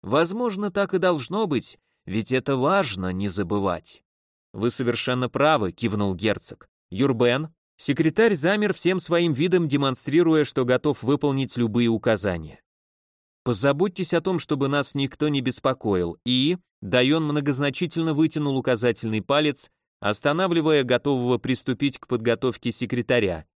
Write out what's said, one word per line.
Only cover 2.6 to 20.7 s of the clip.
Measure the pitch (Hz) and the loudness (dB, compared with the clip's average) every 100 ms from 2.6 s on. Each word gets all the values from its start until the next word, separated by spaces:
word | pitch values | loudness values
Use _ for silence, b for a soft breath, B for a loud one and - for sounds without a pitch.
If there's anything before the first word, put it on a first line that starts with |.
| 139 196 151 95 92 | 2 2 0 -4 -4
не | 92 101 | -2 -4
забывать». | 92 87 104 98 85 - - _ _ _ _ _ | -2 -2 0 0 -4 -8 -18 _ _ _ _ _
«Вы | 104 117 | -2 -2
совершенно | - 120 120 - 127 127 | 0 -2 -2 -2 -2 -2
правы», | 139 160 151 98 | 0 2 2 0
кивнул | - 117 104 101 | -2 -2 0 -2
герцог. | 90 107 101 - - - _ _ | 0 -2 -2 -6 -12 -20 _ _
«Юрбен?» | 92 135 117 120 127 156 _ _ _ | -2 0 2 2 2 -4 _ _ _
Секретарь | - 139 160 160 226 | -4 0 2 4 2
замер | 180 156 208 208 | 4 2 2 0
всем | 220 170 190 | 0 0 0
своим | - 170 170 | 0 0 2
видом, | 131 175 180 160 | 2 2 2 2
демонстрируя, | 139 139 127 - 147 170 160 | 0 0 -2 0 2 4 4
что | 147 - | 2 0
готов | 123 127 151 139 | 2 2 0 -2
выполнить | 110 143 147 135 131 - | 0 0 2 0 -2 -2
любые | 117 110 117 | 0 2 2
указания. | 113 120 107 104 87 78 - _ _ _ _ _ _ _ _ | 2 2 0 0 -4 -8 -18 _ _ _ _ _ _ _ _
«Позаботьтесь | - 110 135 139 202 185 180 | -4 0 0 2 0 -2 -2
о | 170 | 0
том, | 165 180 | 0 -2
чтобы | - 143 139 | -2 -2 0
нас | 143 139 | 0 -2
никто | 143 135 - 151 | -2 -4 -2 0
не | 143 | 0
беспокоил, | 127 120 139 131 107 92 85 85 | -2 -2 -2 -2 0 0 0 -4
и...» | - 127 139 180 _ _ | -2 0 2 -2 _ _
Дайон | 98 123 131 160 | -2 2 4 2
многозначительно | 156 147 143 131 143 131 - 170 165 | 0 -2 -2 0 -2 -2 -4 -2 -2
вытянул | 147 160 156 147 135 | 2 2 2 -2 0
указательный | 131 120 120 113 113 110 | 0 2 2 0 -2 -4
палец, | 92 139 151 139 - _ _ _ | 0 2 2 -2 -10 _ _ _
останавливая | 104 107 143 156 185 170 151 | -4 0 0 0 2 2 4